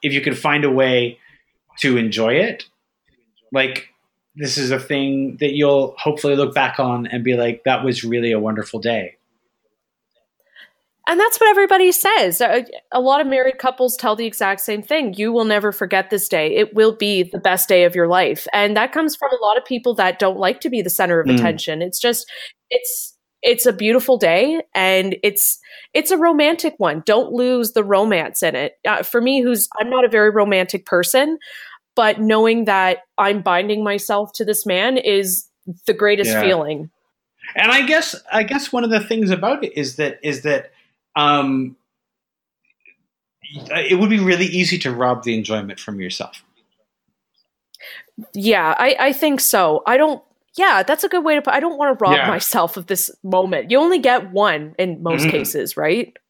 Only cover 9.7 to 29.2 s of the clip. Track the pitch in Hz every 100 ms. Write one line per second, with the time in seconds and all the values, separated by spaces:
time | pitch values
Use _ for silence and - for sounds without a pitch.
9.7 | _ _ _ _ _ _ _ _ - -
10.7 | _ _ _ - 339 415 - 440 403 392
11.7 | 381 370 349 392 427 190 175 240 240 254
12.7 | - - 254 254 277 277 262 262 262 262
13.7 | 262 254 240 247 214 226 - 196 196 -
14.7 | 208 208 311 247 190 214 233 220 208 208
15.7 | 202 196 190 190 202 - 170 156 - 214
16.7 | 214 220 220 208 196 180 185 190 180 -
17.7 | 185 175 180 170 180 160 - - 208 208
18.7 | 208 254 302 320 - 277 254 208 226 -
19.7 | 247 240 220 185 202 196 190 190 254 302
20.7 | 240 185 - 185 170 143 123 117 - -
21.7 | 156 180 - 240 233 - - - _ -
22.7 | 247 - - - - _ _ 240 240 247
23.7 | 190 214 247 254 247 180 175 269 330 -
24.7 | - 190 190 190 185 214 208 - - -
25.7 | - - - 311 370 339 302 302 330 320
26.7 | - 180 151 - 214 - 240 247 247 220
27.7 | 226 202 196 220 185 151 - 170 135 143
28.7 | - 214 214 - 240